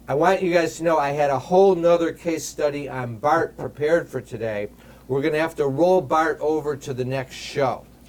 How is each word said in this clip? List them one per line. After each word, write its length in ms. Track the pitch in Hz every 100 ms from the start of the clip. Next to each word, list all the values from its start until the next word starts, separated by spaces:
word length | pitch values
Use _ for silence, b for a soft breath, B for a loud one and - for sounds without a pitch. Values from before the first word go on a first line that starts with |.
| -
I 80 |
want 280 | 139 170 190
you 100 | 185
guys 240 | 170 165 -
to 80 |
know 140 | 165 156
I 120 | 143
had 200 | 143 143
a 80 | 131
whole 360 | - 180 196
nother 380 | 175 170 170 165
case 320 | - 175 156
study 440 | - - 151 143 135
on 280 | 131 123 110
BART 400 | 147 160 - -
prepared 520 | 139 113 147 170 -
for 120 | 131
today. 480 | 104 120 113 104 104 - B B -
We're 160 | 139
gonna 160 | 156 151
have 160 | 160 -
to 100 | 143
roll 340 | 135 180 185
BART 380 | 131 156 160 147
over 360 | 151 156 147 139
to 180 | -
the 100 | 123
next 300 | 127 135 127
show. 500 | - - 139 131 110 - -